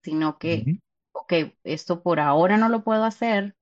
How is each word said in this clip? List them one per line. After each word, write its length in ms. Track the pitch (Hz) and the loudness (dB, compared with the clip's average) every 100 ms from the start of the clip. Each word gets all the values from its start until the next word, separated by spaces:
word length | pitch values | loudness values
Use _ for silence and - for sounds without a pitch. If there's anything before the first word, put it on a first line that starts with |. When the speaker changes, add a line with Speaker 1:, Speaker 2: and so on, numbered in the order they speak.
Speaker 1:
sino 340 | - 156 156 147 | -4 -2 -2 -4
que, 260 | 165 160 117 | -4 -2 -2
Speaker 2:
Ujú. 140 | 185 _ _ _ | -4 _ _ _
Speaker 1:
"Ok, 200 | - - 170 151 _ | -16 -2 -2 -2 _
esto 380 | - 156 - 175 | -8 -8 -4 -4
por 160 | 175 160 | 0 0
ahora 380 | 147 147 180 214 | 2 4 4 4
no 120 | 226 | 2
lo 140 | 226 | 0
puedo 200 | 214 220 | 0 0
hacer 520 | 220 208 233 208 202 _ | 0 -2 -2 -2 -4 _